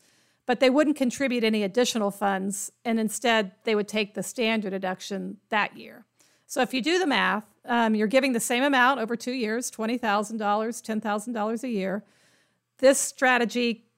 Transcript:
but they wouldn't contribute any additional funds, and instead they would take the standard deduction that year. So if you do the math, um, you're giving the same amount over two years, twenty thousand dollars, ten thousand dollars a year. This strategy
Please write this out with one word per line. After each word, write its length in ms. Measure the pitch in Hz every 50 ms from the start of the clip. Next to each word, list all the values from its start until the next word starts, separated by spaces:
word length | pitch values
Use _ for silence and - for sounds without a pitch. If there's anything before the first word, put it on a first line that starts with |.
| _ _ _ _ _ _ _ _ -
but 120 | - 240 -
they 100 | 262 254
wouldn't 280 | 254 294 311 294 294
contribute 460 | - 269 247 - - 277 262 247 240 220
any 180 | 220 220 214
additional 480 | 208 190 185 240 247 247 - 226 202 202
funds, 640 | 196 - 208 196 196 190 190 202 196 - - - _ _ -
and 160 | 240 226 226
instead 520 | 220 208 214 - - 233 226 220 208 190 - _ -
they 100 | 233 220
would 120 | 208 202
take 280 | 208 208 214 214 202 -
the 80 | 202 185
standard 480 | - - 262 233 220 226 220 202 196
deduction 640 | 190 190 190 185 190 - - - 202 190 185 190 202 - _ -
that 280 | 220 208 196 - -
year. 280 | - - - - - - _ _ _ _ _ _ _ _ -
So 100 | - 285
if 120 | 254 - -
you 80 | 262
do 180 | 208 311 349 370
the 80 | 370
math, 380 | 294 254 196 185 185 185 214 - _ _ _ -
um, 320 | 269 240 233 226 220 220
you're 120 | 214 214
giving 260 | 202 262 262 269 269 247
the 60 | 226
same 200 | - - 247 240
amount 380 | 269 294 277 254 247 254 277 247
over 160 | 220 220 240
two 160 | 233 - 254
years, 380 | 254 262 226 208 220 247 247 -
twenty 280 | - - 220 220 247
thousand 380 | 233 - 220 202 214 214 208 226
dollars, 460 | 220 214 202 208 214 220 233 233 -
ten 180 | - - 220 220
thousand 320 | 220 214 208 214 208 247
dollars 320 | 233 214 208 220 233 220 -
a 60 | 254
year. 340 | 226 196 185 190 185 214 - _ _ _ _ _ _ _ _ _ _ _ _ _ _ -
This 200 | 254 262 285 269
strategy 840 | - - - - 269 254 254 240 240 208 - 247 240 233 220 226 _ _ _